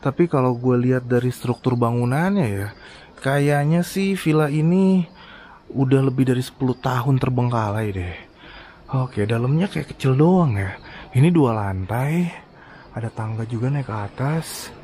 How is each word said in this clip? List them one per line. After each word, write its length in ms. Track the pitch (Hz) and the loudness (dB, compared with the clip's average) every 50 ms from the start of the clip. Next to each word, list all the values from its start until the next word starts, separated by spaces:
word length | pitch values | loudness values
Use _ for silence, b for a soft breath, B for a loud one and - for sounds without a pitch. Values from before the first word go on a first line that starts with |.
| - | -4
Tapi 240 | 139 131 - 175 | -6 0 0 0
kalau 320 | 170 - 143 127 127 123 120 | 0 2 0 2 0 0 0
gue 160 | 123 127 123 123 123 | 0 0 2 2 2
lihat 240 | 127 127 127 127 | 2 0 0 0
dari 240 | 120 123 123 120 127 | 0 0 0 0 0
struktur 480 | 123 - - 123 120 - - 131 123 120 | -4 -4 -4 -4 -4 -2 0 -2 0 0
bangunannya 680 | 120 117 120 120 120 123 127 147 170 190 202 202 160 113 | 0 0 0 0 0 0 0 0 0 0 0 0 0 0
ya, 180 | 101 98 101 101 - B B B B B B B B - - | -2 -4 -6 -8 -10 B B B B B B B B -8 -4
kayaknya 640 | 135 135 143 143 143 147 143 143 147 160 170 180 | -2 0 2 2 2 2 2 2 2 2 0 0
sih 320 | - - 190 196 196 196 185 | -2 -2 -2 -2 0 -2 -2
villa 320 | - 160 151 151 156 147 | 0 0 2 2 2 2
ini 560 | 139 156 151 165 175 185 190 190 190 185 170 - B B B B B B B B B B B - | 0 0 2 4 4 4 4 4 4 4 2 0 B B B B B B B B B B B -10
udah 400 | - 123 139 131 135 135 135 135 | -2 -2 2 2 4 4 2 2
lebih 160 | 127 131 131 | 2 2 2
dari 160 | 127 127 123 127 | 2 2 0 -2
sepuluh 320 | - - - 135 127 123 | -6 -6 -4 -2 -2 -2
tahun 480 | - - 135 127 127 120 139 139 131 135 | -2 -2 -2 -2 0 0 2 2 2 2
terbengkalai 720 | 135 127 123 123 120 120 117 110 104 101 107 113 107 98 | 0 0 0 0 0 0 0 -2 -2 -2 -2 -4 -4 -4
deh. 220 | 95 90 87 85 - - - B B B B B B B B B B B - - 131 | -4 -6 -6 -8 -12 -16 -20 B B B B B B B B B B B -6 -4 -4
Oke, 240 | 127 127 - - 101 | -4 -4 -2 -4 -2
dalamnya 480 | 104 117 117 120 127 139 160 185 208 | -2 0 -2 0 0 2 0 0 -2
kayak 240 | - 160 143 - - | -4 -6 -8 -8 -12
kecil 240 | - - 135 131 131 | -4 0 2 4 4
doang 400 | 151 170 185 185 170 147 110 101 | 4 6 6 4 4 2 2 0
ya. 160 | 98 95 - - B B B B B B B | -2 -4 -6 -12 B B B B B B B
Ini 160 | 123 135 170 | 4 4 6
dua 240 | 180 165 143 123 113 | 6 6 4 4 2
lantai. 720 | 110 104 98 95 95 95 92 104 120 131 143 156 175 180 170 - - - - B B B B B B B B B - | 0 -2 -4 -4 -4 -4 -4 -4 -2 -2 -2 0 0 -2 -2 -4 -10 -20 -20 B B B B B B B B B -8
Ada 160 | 110 113 - | -8 -8 -8
tangga 320 | - 110 110 110 110 113 | -8 -8 -6 -6 -6 -8
juga 240 | 110 120 113 113 127 | -6 -6 -4 -2 -2
naik 160 | 139 143 131 | -2 -2 -4
ke 80 | - 110 | -4 -6
atas. 800 | 107 101 101 - - 127 139 156 165 156 - - - - - - - | -8 -8 -8 -6 -4 -4 -2 -2 -2 -4 -6 -12 -14 -14 -14 -16 -20